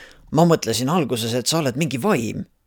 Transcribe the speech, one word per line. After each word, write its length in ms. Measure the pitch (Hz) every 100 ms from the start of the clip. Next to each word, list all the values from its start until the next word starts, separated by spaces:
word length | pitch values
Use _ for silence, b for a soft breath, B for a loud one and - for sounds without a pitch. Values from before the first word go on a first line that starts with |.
| B B -
"Ma 140 | 147 170
mõtlesin 440 | 160 - 110 131
alguses, 440 | 180 123 120 113
et 140 | 123 117
sa 120 | 220
oled 160 | 135 120
mingi 260 | 165 131
vaim, 440 | 196 156 110 - - _